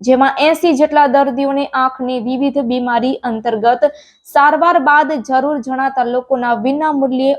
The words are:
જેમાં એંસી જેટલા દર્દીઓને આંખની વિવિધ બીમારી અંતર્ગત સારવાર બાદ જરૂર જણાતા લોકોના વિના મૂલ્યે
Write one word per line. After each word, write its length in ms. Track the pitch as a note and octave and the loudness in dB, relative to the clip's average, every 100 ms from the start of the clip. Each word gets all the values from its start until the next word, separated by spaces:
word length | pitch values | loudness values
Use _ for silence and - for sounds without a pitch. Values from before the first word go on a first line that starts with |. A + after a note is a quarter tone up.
જેમાં 440 | A3 B3+ C4+ - D4 | 0 2 2 2 0
એંસી 320 | D#4 F4 C4+ | 2 0 2
જેટલા 320 | D4+ D4 C#4+ | 2 4 4
દર્દીઓને 560 | C#4 C#4 B3 C#4 C#4 C#4 | 4 2 0 -2 -2 -2
આંખની 480 | C4 C4 - B3 B3+ | -2 -2 -4 -6 -6
વિવિધ 400 | A#3 C4 C#4 C#4 A#3 | -4 -2 -2 -2 -2
બીમારી 480 | B3 B3 A#3+ B3 C4+ | -2 -2 -2 -2 -4
અંતર્ગત 680 | B3+ A3 A3+ A3 A#3 B3 D4 - - _ - | -6 -6 -4 -2 0 2 0 -4 -20 _ -4
સારવાર 500 | - D4 D4+ E4 F4 C4+ | 2 2 4 2 2 4
બાદ 320 | D4 C#4+ D4+ A3 | 2 2 -2 -2
જરૂર 300 | C4 C#4 D4 | 0 0 -4
જણાતા 520 | B3 C4 C4+ C4 A#3+ | -6 -4 -4 -2 -2
લોકોના 420 | B3+ B3 C4 A#3+ A3+ | -2 -2 -2 -2 -2
વિના 320 | A#3 C#4+ D#4 C#4+ | -2 -2 -2 0
મૂલ્યે 400 | C4+ B3+ C4+ | -2 0 0